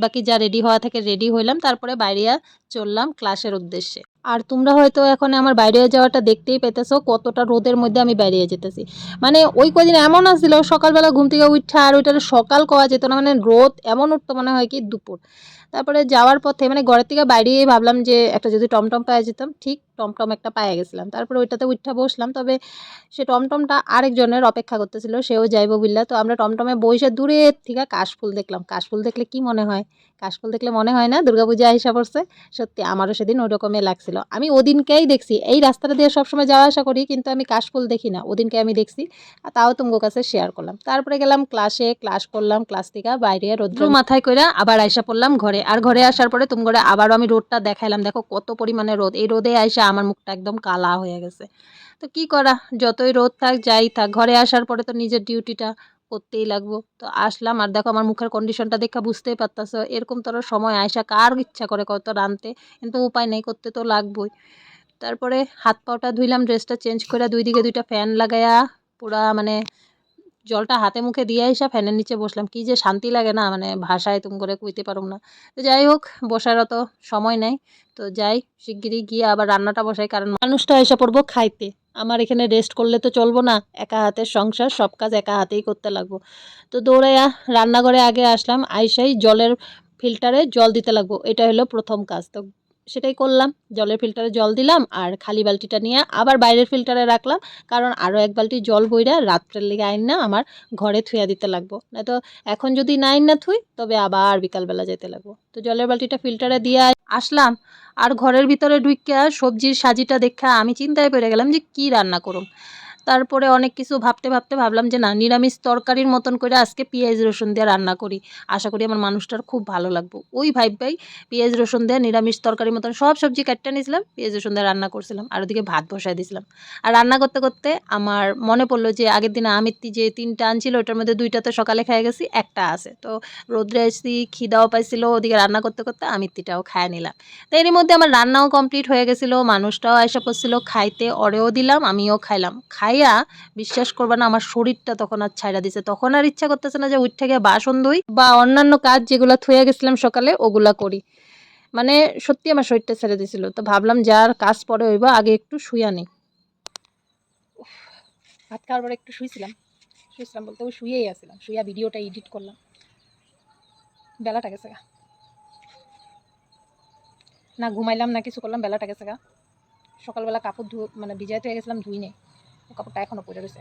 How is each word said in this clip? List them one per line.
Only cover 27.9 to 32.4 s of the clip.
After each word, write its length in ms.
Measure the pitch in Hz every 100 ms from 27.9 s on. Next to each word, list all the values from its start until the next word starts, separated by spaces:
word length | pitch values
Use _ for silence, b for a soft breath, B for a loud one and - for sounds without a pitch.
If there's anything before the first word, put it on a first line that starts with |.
কাশফুল 360 | 180 185 - 214 196
দেখলাম। 220 | 196 185 180
কাশফুল 280 | 185 - 214 220
দেখলে 180 | 240 233
কি 60 | 262 254
মনে 160 | 220 208
হয়? 160 | 196 208 _ _ _
কাশফুল 260 | 190 185 226
দেখলে 160 | 233 247 226
মনে 140 | 220 247
হয় 120 | 240
না 60 | 285 285
দুর্গাপূজা 400 | 220 226 226 240
আইসা 180 | 233 247 233
পড়ছে? 240 | 226 294 359 b